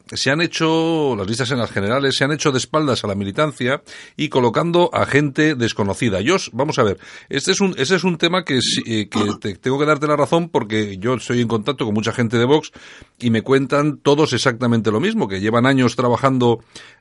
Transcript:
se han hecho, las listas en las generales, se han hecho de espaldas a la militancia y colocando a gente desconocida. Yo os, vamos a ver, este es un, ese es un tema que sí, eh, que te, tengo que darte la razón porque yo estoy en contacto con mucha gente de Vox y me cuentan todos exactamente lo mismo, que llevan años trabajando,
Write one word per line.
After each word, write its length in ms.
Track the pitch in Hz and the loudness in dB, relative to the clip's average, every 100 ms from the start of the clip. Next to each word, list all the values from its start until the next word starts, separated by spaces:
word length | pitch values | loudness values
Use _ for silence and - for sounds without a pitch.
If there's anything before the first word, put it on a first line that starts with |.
| - | -14
se 240 | 107 131 | -4 -2
han 80 | 151 | 0
hecho, 720 | 170 - 160 160 165 165 143 104 | -2 0 0 2 2 0 0 -2
las 100 | 95 | -4
listas 240 | 117 120 | -4 -2
en 60 | 135 | -2
las 140 | 107 | -2
generales, 440 | - 98 135 139 - | -2 -2 0 0 0
se 80 | |
han 80 | 139 | 0
hecho 220 | 151 151 | 0 0
de 40 | 127 | 0
espaldas 460 | - 156 147 110 | 0 -2 0 -2
a 40 | 104 | -2
la 80 | 98 | -4
militancia 640 | 98 95 151 - 123 147 - - - - | -4 -2 -2 -2 -4 -4 -8 -20 -16 -8
y 140 | 151 | -2
colocando 600 | 135 120 147 170 170 175 | 2 2 2 2 2 2
a 120 | 107 101 | 2 2
gente 500 | 139 147 143 156 135 | 2 2 2 0 2
desconocida. 640 | 113 - 101 95 120 92 | -2 0 -2 0 0 0
Yo 140 | 117 185 | 0 -2
os, 140 | - | -2
vamos 260 | 113 151 147 | -4 -2 2
a 40 | |
ver, 140 | 107 90 - - - | 0 0 -8 -20 -6
este 240 | 139 185 | -4 -2
es 80 | 190 | 0
un, 160 | 196 175 | 0 0
ese 200 | 135 185 | 0 0
es 80 | 185 | 0
un 120 | 165 | 0
tema 280 | 170 180 170 | -2 -2 -2
que 160 | 131 | -2
sí, 200 | - - 113 | 0 -2 -2
eh, 220 | 110 101 | -4 -2
que 100 | - 104 101 | -2 -2 -4
te, 140 | 107 95 | -8 -6
tengo 200 | 127 139 | -2 0
que 80 | 147 | 0
darte 220 | 147 151 | 0 0
la 80 | 147 | 0
razón 320 | 135 170 170 | 2 2 0
porque 500 | 143 104 107 104 95 | -2 -2 -2 -2 -4
yo 180 | 113 120 | -2 -2
estoy 260 | - 123 | -2 -2
en 80 | 117 | 0
contacto 340 | 113 104 139 | -2 -4 -4
con 100 | 117 | -2
mucha 200 | 104 110 | -2 -2
gente 240 | 117 113 120 | -2 0 2
de 80 | 123 | 4
Vox 260 | 156 - - - - - - | 2 0 -16 -20 -20 -20 -6
y 100 | 120 | 0
me 120 | 110 | 0
cuentan 560 | 123 135 135 143 151 - | 2 2 2 0 0 0
todos 340 | 143 143 151 | 2 2 2
exactamente 580 | 117 139 113 120 117 107 | 2 0 0 0 2 2
lo 120 | 107 | 0
mismo, 260 | 190 226 113 | 0 -2 -2
que 140 | 95 | -2
llevan 240 | 104 120 131 | 0 2 2
años 320 | 135 123 - | 4 2 2
trabajando, 640 | 123 117 135 127 120 - _ - - _ | 0 2 2 2 2 0 _ -20 -20 _